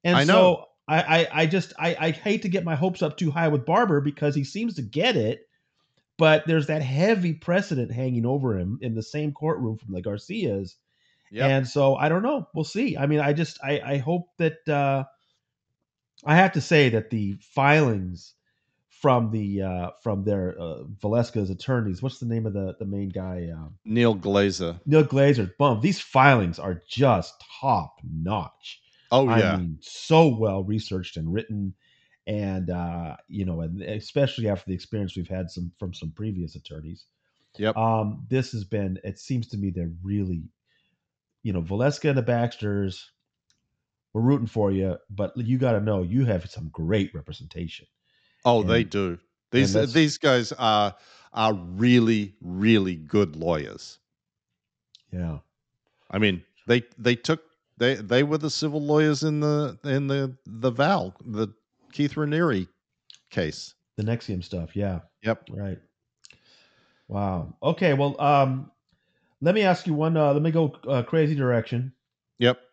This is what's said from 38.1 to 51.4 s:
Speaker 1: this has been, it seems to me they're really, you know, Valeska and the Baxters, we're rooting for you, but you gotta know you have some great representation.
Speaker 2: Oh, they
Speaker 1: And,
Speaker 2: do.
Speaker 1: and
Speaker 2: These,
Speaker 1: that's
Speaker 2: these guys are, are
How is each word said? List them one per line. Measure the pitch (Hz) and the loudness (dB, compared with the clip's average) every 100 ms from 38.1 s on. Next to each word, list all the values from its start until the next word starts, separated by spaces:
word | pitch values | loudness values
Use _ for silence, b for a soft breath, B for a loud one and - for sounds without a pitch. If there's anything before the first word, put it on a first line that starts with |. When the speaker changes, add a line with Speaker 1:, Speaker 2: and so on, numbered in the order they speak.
| 107 110 | -6 -4
Speaker 1:
this | 131 127 | -2 -2
has | 113 | -6
been, | 95 107 98 92 | -4 -4 -4 -6
it | 98 92 | -10 -12
seems | - 127 113 | -6 -6 -4
to | 104 | -6
me | 98 | -4
they're | 90 85 85 | -4 -6 -8
really, | 98 104 92 87 80 _ _ _ _ _ _ _ _ _ | -4 -2 -2 -4 -8 _ _ _ _ _ _ _ _ _
you | 113 | -4
know, | 92 | -4
Valeska | 82 101 135 143 156 | -2 0 0 0 -2
and | 135 | 0
the | |
Baxters, | 117 120 117 - 104 101 98 92 - _ _ _ _ _ _ _ _ _ _ | 0 0 -2 -4 -4 -2 -4 -6 -18 _ _ _ _ _ _ _ _ _ _
we're | 110 | 0
rooting | 120 139 110 | 2 2 0
for | 113 101 | 0 0
you, | 95 95 87 _ | 0 -2 -4 _
but | 98 98 - | -8 -6 -4
you | 113 131 | -2 0
gotta | 127 107 | 2 0
know | 107 101 | 0 -2
you | 87 123 123 | 0 0 2
have | 92 - | 0 -4
some | - 80 | -12 -12
great | - 80 107 95 | -6 0 0 0
representation. | 78 - - 80 85 85 - _ _ _ _ _ _ | -6 -14 -16 -14 -12 -12 -12 _ _ _ _ _ _
Speaker 2:
Oh, | 123 117 | 2 2
they | 98 117 | 4 2
Speaker 1:
And, | 104 | 2
Speaker 2:
do. | 101 92 | -2 -2
Speaker 1:
and | 85 _ _ _ | -6 _ _ _
Speaker 2:
These, | 127 113 | 2 4
Speaker 1:
that's | 98 139 | 2 2
Speaker 2:
these | 151 151 - | 4 2 2
guys | 151 127 110 | 2 2 0
are, | - 117 107 104 - b b b | -2 2 4 2 -4 b b b
are | - | 0